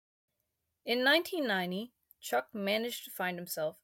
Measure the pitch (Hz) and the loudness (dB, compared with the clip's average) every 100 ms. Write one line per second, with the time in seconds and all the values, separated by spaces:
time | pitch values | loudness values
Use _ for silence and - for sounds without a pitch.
0 | _ _ _ _ _ _ _ _ - 240 | _ _ _ _ _ _ _ _ -2 2
1 | 262 311 359 359 254 190 180 185 233 _ | 6 4 2 -2 2 2 0 -2 -6 _
2 | _ _ - 233 - 220 196 220 233 233 | _ _ -2 0 0 -4 0 0 0 -6
3 | - - 180 175 175 - 156 - | -10 -4 -2 -2 -6 -4 -4 -4